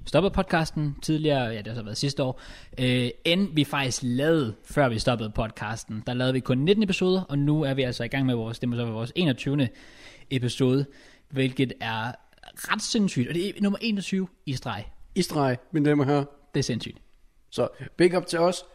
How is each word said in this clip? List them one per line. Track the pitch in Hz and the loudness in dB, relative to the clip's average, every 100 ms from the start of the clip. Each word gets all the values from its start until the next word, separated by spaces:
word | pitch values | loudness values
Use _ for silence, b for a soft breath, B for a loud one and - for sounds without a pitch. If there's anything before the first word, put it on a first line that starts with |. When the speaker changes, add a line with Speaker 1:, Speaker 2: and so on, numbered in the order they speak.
| - | 0
Speaker 1:
stoppede | 143 190 | 2 2
podcasten | 190 190 175 165 - 151 139 | 2 0 0 0 -2 -4 -4
tidligere, | - 156 151 139 117 | -2 0 2 2 0
ja, | 113 | -4
det | 101 | -8
har | 117 | -8
så | |
været | 107 110 | -8 -4
sidste | 139 135 | -2 0
år, | 131 127 B B B - | -2 -4 B B B -2
øh, | 127 123 123 - 160 | 0 2 0 -2 2
end | 175 196 | 2 2
vi | 156 | 2
faktisk | 139 147 135 - | 2 2 -2 -2
lavede, | 123 123 151 165 120 101 - | -2 0 4 4 2 -4 -4
før | - 135 | 2 2
vi | 110 | 2
stoppede | - 117 110 | 0 0 0
podcasten. | 107 113 - 107 113 - 107 117 | -4 -4 -4 -8 -8 -8 -8 -4
Der | |
lavede | 123 127 | -2 0
vi | 131 | 0
kun | - 127 | 0 2
nitten | 151 208 | 4 4
episoder, | 208 185 185 185 | 2 2 2 2
og | 185 143 | 0 0
nu | 143 151 | 2 2
er | 143 | 2
vi | 135 | 0
altså | 127 120 | -2 -2
i | 117 | -2
gang | 135 131 | 0 2
med | 120 | 0
vores, | 110 113 | -2 -4
det | 123 | -2
må | 120 | -2
så | |
være | 120 | -2
vores | 110 117 - | -4 -4 0
enogtyvende | 175 123 - 143 123 - B B B B B | 0 0 0 0 0 -2 B B B B B
episode, | 131 120 - 127 131 139 b b b b | -2 -2 2 2 2 0 b b b b
hvilket | 131 131 127 131 - | -2 -2 0 -2 -2
er | 113 113 113 - _ _ - - - | -6 -4 -6 -8 _ _ -20 -10 -4
ret | 214 | -4
sindssygt, | - 233 196 - 123 | 0 0 2 0 -2
og | |
det | 160 196 | -2 -4
er | - | -2
nummer | 202 202 | -2 0
enogtyve | 233 202 180 190 190 _ - | -2 -4 -2 -2 -4 _ -8
i | 131 | -6
streg. | 131 98 101 - - - | -6 -8 -10 -14 -8 -2
Speaker 2:
I | |
streg, | 175 151 135 123 - | 0 2 2 0 -2
mine | 160 147 | 0 2
damer | 147 | 4
og | 135 | 4
herrer. | 143 139 - _ | 2 0 -8 _
Speaker 1:
Det | 147 | -4
er | |
sindssygt. | 135 120 - - - _ - _ _ | -2 -4 -6 -14 -20 _ -20 _ _
Speaker 2:
Så | - 120 - 123 - | -2 -2 -4 -8 2
big | 175 180 | 4 4
up | - | 0
til | 170 | 2
os, | 175 180 - | 2 2 -6